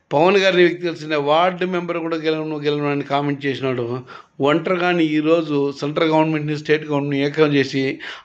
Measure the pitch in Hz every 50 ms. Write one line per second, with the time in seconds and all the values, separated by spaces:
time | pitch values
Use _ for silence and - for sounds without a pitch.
0 | _ _ 143 143 165 185 202 196 190 190 180 180 175 175 170 175 175 170 160 -
1 | 151 156 156 147 143 143 151 165 175 185 180 170 185 185 180 175 175 170 170 170
2 | 160 165 165 160 156 160 156 156 156 156 156 147 147 147 147 147 147 143 143 143
3 | 139 - 139 143 143 143 143 139 143 139 131 - 135 135 127 123 120 117 123 131
4 | 127 - - - - _ _ - 135 143 151 165 160 185 185 175 175 180 175 175
5 | 160 156 151 156 151 156 165 170 160 151 147 143 139 143 139 - 147 143 151 165
6 | 165 160 160 156 156 160 156 151 147 151 151 147 151 - 151 156 151 151 147 143
7 | 143 143 143 139 139 143 147 156 156 147 143 139 131 135 139 135 135 135 - -
8 | - - - -